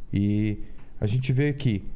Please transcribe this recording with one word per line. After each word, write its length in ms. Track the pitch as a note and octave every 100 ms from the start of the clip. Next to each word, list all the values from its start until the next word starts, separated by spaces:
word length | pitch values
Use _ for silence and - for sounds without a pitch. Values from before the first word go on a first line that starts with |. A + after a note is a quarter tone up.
| -
E 480 | G2+ G2+ G#2 G#2+ G2+ - - - -
a 60 | G#2
gente 260 | B2+ C3
vê 220 | C3 D3
que 300 | C#3 B2+ G2 -